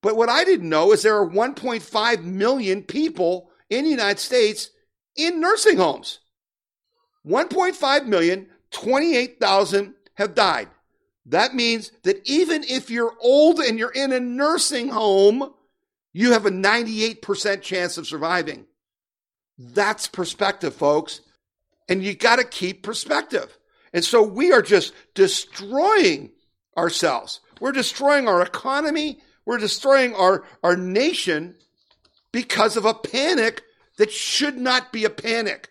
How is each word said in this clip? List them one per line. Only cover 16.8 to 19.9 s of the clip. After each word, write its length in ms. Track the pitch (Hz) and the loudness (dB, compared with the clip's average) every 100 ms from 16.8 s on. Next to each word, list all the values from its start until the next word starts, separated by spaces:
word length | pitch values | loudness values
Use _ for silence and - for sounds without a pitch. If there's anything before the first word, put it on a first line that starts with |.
| 226 220 226 220 | -2 -4 -4 -6
percent 400 | - 196 208 196 | -6 -4 -2 -4
chance 340 | - 185 180 175 | -6 -6 -6 -8
of 120 | 156 | -10
surviving. 580 | 151 160 180 156 143 - _ _ _ _ _ _ _ _ _ | -8 -4 -4 -4 -12 -20 _ _ _ _ _ _ _ _ _
That's 440 | 120 123 202 | -8 -2 -2